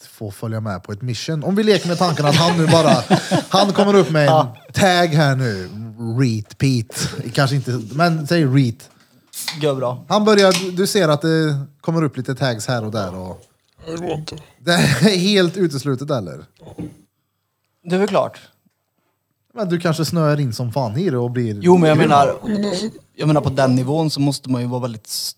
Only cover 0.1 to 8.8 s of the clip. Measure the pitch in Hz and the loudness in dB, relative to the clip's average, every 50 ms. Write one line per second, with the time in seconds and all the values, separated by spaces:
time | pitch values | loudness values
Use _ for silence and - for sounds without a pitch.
0.1 | - - 113 101 95 - - 113 110 110 107 110 95 92 - - 104 101 131 123 | -18 -14 -12 -12 -12 -10 -10 -8 -6 -6 -6 -6 -8 -8 -10 -12 -12 -10 -8 -8
1.1 | 117 - - - 160 151 135 165 196 208 220 214 202 170 - 175 175 170 185 175 | -8 -8 -6 -6 -6 -4 -4 -2 -2 0 2 2 2 2 2 -2 -2 0 0 0
2.1 | 151 - 147 147 147 - 170 175 175 165 160 160 165 165 156 147 135 123 120 - | 0 0 0 2 2 4 2 2 2 2 4 4 4 4 6 6 4 2 2 2
3.1 | 196 - - - 196 - - - - 190 208 202 185 - 196 202 202 196 170 139 | 0 0 0 0 -2 -2 -2 0 2 2 2 2 2 2 2 4 6 4 4 4
4.1 | 156 151 147 143 160 156 143 123 113 - - - - - 202 190 180 175 175 170 | 2 2 4 4 4 4 2 0 -4 -16 -18 -8 -2 2 2 4 4 4 2 2
5.1 | 147 160 151 139 135 131 131 117 104 95 92 90 - 104 113 113 107 113 117 113 | 4 2 2 2 2 0 0 -2 -4 -4 -8 -10 -12 -14 -14 -14 -12 -10 -8 -6
6.1 | 113 123 139 120 110 110 104 - - - 139 135 131 120 110 - - - - - | -2 0 0 0 0 -2 -6 -8 -6 -2 0 0 0 0 -2 -4 -8 -8 -8 -6
7.1 | - - - - 117 147 139 131 143 139 - 127 120 123 110 104 120 147 170 175 | -6 -8 -10 -6 -2 0 0 0 0 -2 -2 -4 -6 -6 -6 -8 -2 0 0 0
8.1 | 165 160 147 139 170 170 156 131 127 143 135 117 113 - | 0 -2 -2 -2 0 2 2 2 2 2 2 2 -2 -6